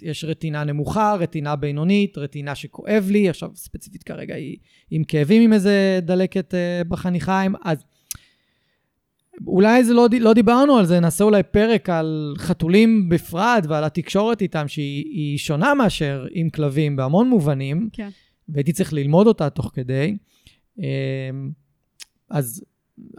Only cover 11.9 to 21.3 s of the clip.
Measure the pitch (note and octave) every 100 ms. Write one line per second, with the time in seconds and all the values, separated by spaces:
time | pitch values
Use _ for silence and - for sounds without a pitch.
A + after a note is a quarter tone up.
11.9 | E3 D#3+ D#3 D3 C#3+ E3 E3 D#3+ G3+ A3+
12.9 | A3 F3 E3+ - E3+ A3+ A#3 D3+ D#3 D3+
13.9 | E3+ - G3 A3 A#3 F3+ D#3+ D3 D3+ C#3+
14.9 | C#3+ D#4 G#3+ D3 C#3+ - D3 B3+ C#4+ G#3+
15.9 | - D3 C#3 C3 F3 E3 D#3 D3 C#3 D3
16.9 | C#3 C3 F3 B3+ A3+ D3 C3+ C3+ D#3+ A3
17.9 | - G3+ - _ _ - C#3+ C#3+ - F3+
18.9 | D3+ C#3 E3 A3 G#3 C#3+ - - - B2+
19.9 | C3+ D#3+ G#3 _ _ _ _ _ A3+ C#3
20.9 | C3+ C3+ C3+ C3